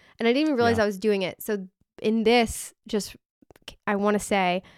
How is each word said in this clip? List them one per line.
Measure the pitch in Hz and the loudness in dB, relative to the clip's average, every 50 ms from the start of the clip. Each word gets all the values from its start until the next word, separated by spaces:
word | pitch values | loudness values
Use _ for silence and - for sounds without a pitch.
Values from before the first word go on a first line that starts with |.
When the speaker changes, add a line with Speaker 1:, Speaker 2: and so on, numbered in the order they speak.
| _ _ _ - | _ _ _ -2
Speaker 1:
And | 233 | 0
I | 233 247 | 2 2
didn't | 277 311 311 | 2 2 0
even | 285 | 2
realize | 233 240 233 233 | 2 2 2 2
Speaker 2:
Yeah. | 226 208 | 2 0
Speaker 1:
I | |
was | 208 196 190 | -2 -2 -2
doing | 220 214 208 196 185 | -2 0 0 0 -2
it. | 160 - - | -6 -6 -10
So | - - 214 196 185 185 _ _ _ _ _ - | -6 -6 -6 -6 -6 -12 _ _ _ _ _ -6
in | - 214 220 226 214 | -2 -2 0 2 2
this, | 220 240 247 226 214 - - - - _ _ _ | 4 4 4 4 2 -2 -10 -12 -14 _ _ _
just, | 220 - 202 190 - - - _ _ _ _ _ _ - _ - - - _ - | -6 -4 -4 -4 -6 -14 -20 _ _ _ _ _ _ -20 _ -20 -20 -20 _ -6
I | 208 208 | -4 -2
wanna | 196 202 208 208 202 | 0 2 2 0 0
say, | - - 208 196 185 180 175 185 - - - | 0 0 0 0 2 0 0 -2 -6 -10 -20